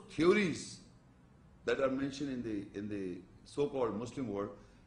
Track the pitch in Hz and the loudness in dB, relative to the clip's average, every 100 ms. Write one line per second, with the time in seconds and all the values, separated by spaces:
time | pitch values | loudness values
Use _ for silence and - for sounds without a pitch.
0 | - - 170 208 185 - - - - - | -6 4 6 6 4 0 -6 -14 -18 -20
1 | - - - - - - 117 127 135 131 | -20 -20 -20 -20 -20 -6 0 2 2 2
2 | 139 135 139 127 113 101 101 98 104 101 | -2 -2 -4 -2 -2 -4 -6 -6 -4 -4
3 | 92 90 - - - - 143 135 117 101 | -4 -6 -12 -20 -8 -2 -2 2 0 0
4 | 120 143 117 101 104 - - - | -4 -4 -4 -2 -4 -6 -18 -20